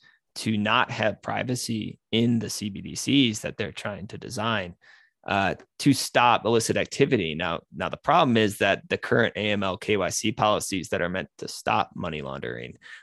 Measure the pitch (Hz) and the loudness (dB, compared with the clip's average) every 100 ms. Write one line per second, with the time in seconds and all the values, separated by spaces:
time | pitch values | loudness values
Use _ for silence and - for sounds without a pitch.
0 | _ _ _ - 110 107 104 120 - 117 | _ _ _ -6 -2 0 2 2 2 0
1 | 110 - - 107 120 123 - 110 - - | -2 -2 -4 -4 -4 -4 -4 -4 -6 -10
2 | _ 113 117 117 104 - 104 98 82 - | _ 2 4 2 0 -4 -6 -8 -10 -6
3 | - 139 120 104 - - 104 - 107 95 | 0 4 2 0 -6 -6 -8 -8 -8 -8
4 | 92 - - 113 113 107 90 - _ - | -10 -12 -10 -4 -2 -2 -4 -10 _ -20
5 | _ _ - 98 92 - - - 147 127 | _ _ -2 2 2 0 -8 -2 2 2
6 | - 131 120 107 104 117 110 101 87 - | 2 4 6 4 4 2 2 0 -2 2
7 | 135 123 80 78 87 85 - - 87 - | 2 2 0 -2 -2 -4 -8 -6 -6 -4
8 | - 165 147 113 107 98 101 92 - 98 | 2 4 4 4 4 2 2 2 -2 -6
9 | - 123 110 - 104 101 98 92 - 104 | 0 2 2 0 -2 -2 -2 -4 0 0
10 | 87 - 113 - 107 95 - 95 76 95 | 0 0 -2 2 2 2 0 -4 -2 -2
11 | 87 90 71 - - - - 110 - - | -2 -2 -6 -10 -12 -6 0 0 -2 -6
12 | 87 76 67 67 60 60 62 - - - | -8 -6 -8 -8 -8 -8 -12 -16 -20 -20